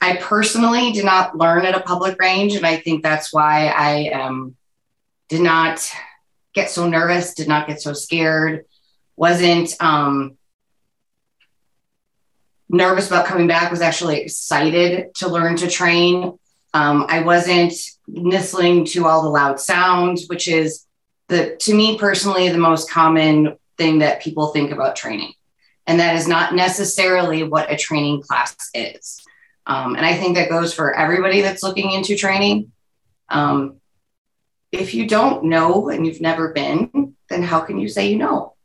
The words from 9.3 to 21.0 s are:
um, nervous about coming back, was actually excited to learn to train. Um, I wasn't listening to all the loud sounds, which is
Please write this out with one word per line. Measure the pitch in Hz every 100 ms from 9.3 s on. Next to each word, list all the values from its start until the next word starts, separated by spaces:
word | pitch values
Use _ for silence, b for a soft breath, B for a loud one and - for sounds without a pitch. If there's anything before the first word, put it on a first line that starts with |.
| 175 175 170 170 -
um, | 165 151 143 139 135 _ _ _ _ _ _ _ _ _ _ _ _ _ _ _ _ _ _ _ _ _ _ _ -
nervous | 175 185 185 196
about | 180 175
coming | 185 165
back, | 165 175
was | 170
actually | 165 165 170 147
excited | - - - 147 156 175 175 180 - -
to | 180
learn | 170 170 170
to | 175
train. | - 175 170 175 180 180 - _ _ _
Um, | 151 147 147 -
I | 165
wasn't | 165 175 175 175 170 - - - -
listening | 170 175 190 - 185 175 175 160
to | 175 165
all | 160
the | 156
loud | 147 139 135
sounds, | - 180 185 180 175 170 -
which | 170 175
is | 160 156 - _ _